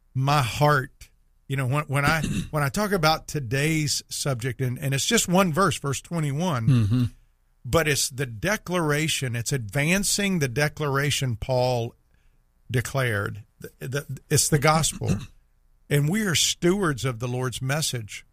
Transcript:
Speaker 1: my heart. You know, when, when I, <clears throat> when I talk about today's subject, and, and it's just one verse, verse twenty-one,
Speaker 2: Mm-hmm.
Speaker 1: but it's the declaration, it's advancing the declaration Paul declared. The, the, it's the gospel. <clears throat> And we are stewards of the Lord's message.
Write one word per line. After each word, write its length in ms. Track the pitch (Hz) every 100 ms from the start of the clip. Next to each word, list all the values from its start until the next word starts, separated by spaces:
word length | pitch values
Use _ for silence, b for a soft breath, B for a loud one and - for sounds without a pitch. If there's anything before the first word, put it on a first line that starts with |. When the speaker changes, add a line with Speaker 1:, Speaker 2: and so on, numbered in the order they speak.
| _
Speaker 1:
my 280 | 131 135 147
heart. 640 | 117 98 147 143 127 - - _ _ _ -
You 80 | 135
know, 100 | 127
when, 180 | 143
when 200 | 147 139
I, 160 | 143 160
<clears throat> 280 | - 156 -
when 120 | 151
I 60 | 139
talk 240 | - 208
about 360 | 196 156 156 -
today's 720 | 151 120 135 151 160 147 - -
subject, 500 | - 143 123 131 117
and, 180 | 127 123
and 140 | 143
it's 120 | 131 -
just 200 | 226 -
one 260 | 180 190
verse, 260 | 151 196 -
verse 220 | 143 135
twenty-one, 640 | - 170 147 135 180 131 113
Speaker 2:
Mm-hmm. 360 | 127 104 127 123 - _ _ _ _
Speaker 1:
but 240 | 127 160 151
it's 220 | 139 -
the 160 | 127 135
declaration, 1080 | 110 170 214 - 180 156 147 156 - 127 117
it's 160 | 113
advancing 880 | 135 107 139 147 190 190 - 196 185
the 80 | 135
declaration 880 | 117 147 151 151 135 143 - 127 110
Paul 580 | - 127 127 123 117 - _ _ _ _ _ _ -
declared. 720 | 110 - 135 127 104 107 104 - _
The, 100 | - - 151
the, 320 | 143 147 131 -
it's 200 | 147 -
the 100 | 151
gospel. 520 | 151 160 156 - 110 101
<clears throat> 100 | - _ _ _ _ _ -
And 180 | 143 147
we 140 | 208
are 120 | 208
stewards 720 | 139 - - 175 202 175 131
of 140 | 135 113
the 100 | 123
Lord's 320 | 123 127 -
message. 640 | 131 147 151 123 104 - -